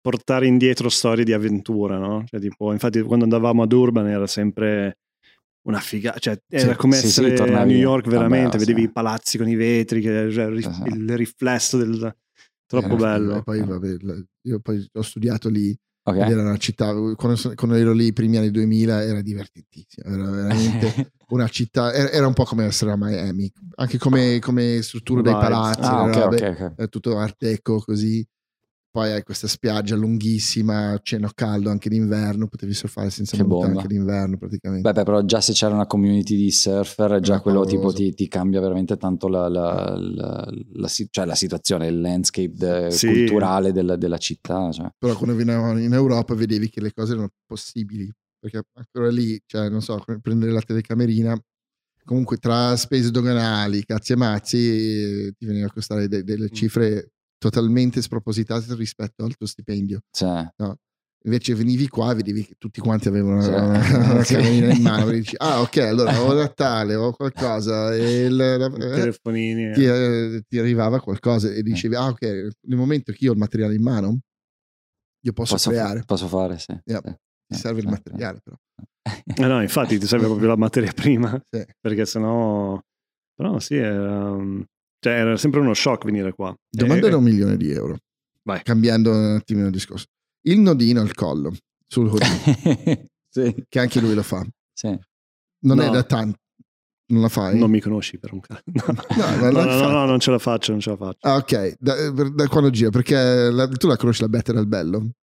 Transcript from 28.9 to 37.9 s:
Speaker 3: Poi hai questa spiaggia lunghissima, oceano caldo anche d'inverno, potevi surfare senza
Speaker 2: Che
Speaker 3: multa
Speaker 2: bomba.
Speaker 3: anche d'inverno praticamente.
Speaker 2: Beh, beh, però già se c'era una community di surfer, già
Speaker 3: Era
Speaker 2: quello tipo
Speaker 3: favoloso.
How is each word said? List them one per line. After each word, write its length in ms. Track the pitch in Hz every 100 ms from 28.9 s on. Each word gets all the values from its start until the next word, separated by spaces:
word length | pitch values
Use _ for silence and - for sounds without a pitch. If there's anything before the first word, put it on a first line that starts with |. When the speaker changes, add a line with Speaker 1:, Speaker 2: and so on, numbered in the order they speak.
Speaker 3:
Poi 160 | 113 110
hai 140 | 107
questa 240 | - 104 107
spiaggia 480 | - 120 107 104 107
lunghissima, 960 | 110 113 107 110 - - 110 107 104
oceano 360 | 101 - 113 107
caldo 340 | - 113 104 101
anche 200 | 101 107
d'inverno, 580 | 110 107 107 104 104 110
potevi 260 | - 98
surfare 360 | 101 104 - 101
senza 260 | 98 104 101
Speaker 2:
Che 60 |
Speaker 3:
multa 240 | 98 87 95
Speaker 2:
bomba. 140 | 95
Speaker 3:
anche 120 | 98
d'inverno 440 | 101 98 101 98 95
praticamente. 500 | 92 101 95 95 107
Speaker 2:
Beh, 40 | 101
beh, 60 |
però 220 | 101 104
già 160 | 101 113
se 120 | 104
c'era 220 | 107 107
una 120 | 104 101
community 480 | 104 101 101 98 104
di 160 | 101
surfer, 640 | 87 - 98 98 - 104 101
già 140 | 95
Speaker 3:
Era 80 | 98
Speaker 2:
quello 200 | 104 98
tipo 240 | 95 98
Speaker 3:
favoloso. 80 | 95